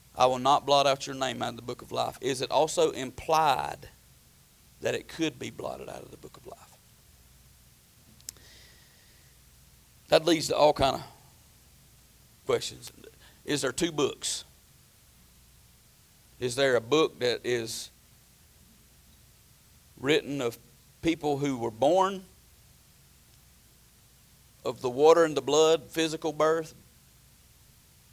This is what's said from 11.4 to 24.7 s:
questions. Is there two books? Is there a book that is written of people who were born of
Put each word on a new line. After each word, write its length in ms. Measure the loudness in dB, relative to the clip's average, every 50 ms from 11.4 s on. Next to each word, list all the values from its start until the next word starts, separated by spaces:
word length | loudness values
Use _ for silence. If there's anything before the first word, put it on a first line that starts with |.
| -20 -20 -20 -20 -20 -20 -20 -20 -20 -20 -20 -20 -20 -20 -20 -20 -20 -20 -20 -10 -4
questions. 460 | -2 -2 -2 -2 -6 -12 -14 -18 -20 -20 -20 -20 -20 -20 -20 -20 -20 -20 -14 -6
Is 180 | -4 -4 -2
there 100 | -2 -4
two 200 | -4 -4 -4 -4
books? 520 | -2 -2 -2 -2 -2 -6 -8 -8 -8 -8 -10 -16 -20 -20 _ -20 -20 -20 -20 _ _ _ _ -20 -20 -20 -20 -20 -20 -20 -20 -20 -20 -20 -20 -20 -20 _ _ _ _ _ _ _ _ _ _ -20 -10 -6
Is 160 | -6 -4 0
there 200 | 2 2 4 2
a 40 | 2
book 400 | 2 2 2 2 2 2 0 -2
that 200 | -2 -2 -2 -2 -2
is 460 | -2 -2 -2 -4 -6 -10 -12 -12 -14 -18 -20 -20 -20 -20 -20 _ -20 -20 -20 -20 -20 -20 -20 -20 -20 -20 -20 -20 _ -20 -20 -20 -20 -20 -20 -20 -20 -20 _ -20 -20 -20 -20 _ -20 -20 -20 -20 -20 -14 -4
written 420 | 0 2 2 2 2 -2 -4 -4
of 180 | -4 -4 -4 -8 -12 -20 -20 -20 -20 -20 -16 _
people 360 | -2 -2 -2 0 -2 -2 -2 0
who 180 | -2 -2 -2
were 140 | -2 -4 -6
born 540 | -2 0 2 2 4 2 2 0 -2 -6 -12 -18 -20 -20 -20 -20 -20 -20 -20 -20 -20 -20 _ -20 -20 -20 -20 -20 -20 _ _ -20 -20 -20 _ -20 _ _ -20 _ _ _ _ _ _ _ -20 _ _ _ _ _ -20 -20 -20 _ _ -10 -8
of 140 | -8